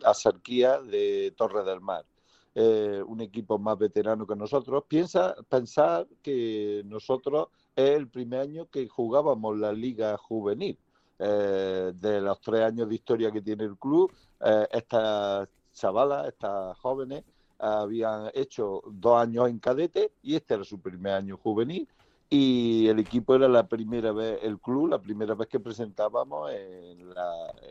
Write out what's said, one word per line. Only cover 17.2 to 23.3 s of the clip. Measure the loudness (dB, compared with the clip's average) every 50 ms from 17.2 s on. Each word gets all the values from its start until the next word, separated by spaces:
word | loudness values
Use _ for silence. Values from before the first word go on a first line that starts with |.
| -16 _ _ _ _ _ _ -6
habían | -4 -2 0 0 -2 -2 -2 -2 -2 -2 -2 -4 -6 -6 -6
hecho | -6 -6 -6 -6 -4 -4 -4 -4 -6 -8
dos | -12 -6 2 6 6 8 8
años | 6 4 2 2 2
en | 2 0
cadete | 0 -2 0 0 0 0 0 0 0 0 -2 -2 _
y | -4 -2 -2
este | -2 0 -2 -2
era | -2 -4
su | -6 -12 -12
primer | -12 -12 -10 -6 -2 -2 -2
año | -2 -2 -6 -8
juvenil. | -4 -2 0 2 2 0 0 -2 -6 -8 -8 _ _ _ _ _ _ _ 2
Y | 4 4 6 4 4 4 2 2 4 6 6
el | 6 6 4
equipo | 2 0 0 0 4 4